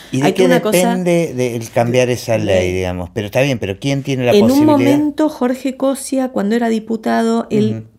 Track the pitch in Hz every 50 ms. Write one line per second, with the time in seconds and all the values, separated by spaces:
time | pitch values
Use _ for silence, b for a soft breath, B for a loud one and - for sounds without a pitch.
0 | B B - 131 131 - 196 - 240 254 254 254 - 214 220 175 180 - - 185
1 | 180 175 175 170 170 147 123 123 127 123 117 120 113 110 - 123 117 117 120 123
2 | 123 120 123 113 - - 113 110 107 101 95 92 92 90 92 92 92 90 90 90
3 | 90 87 - - 104 104 - 123 135 143 135 107 - 95 98 95 - 139 139 139
4 | 135 139 135 127 127 120 117 202 208 233 262 277 302 311 294 277 269 277 285 294
5 | 302 302 285 - 311 302 302 - 254 247 254 254 - 277 254 262 269 269 277 262
6 | - - - 262 262 254 262 214 196 202 226 233 240 226 226 220 220 220 226 220
7 | 220 240 233 233 226 226 226 233 233 - - 214 214 214 214 110 - - _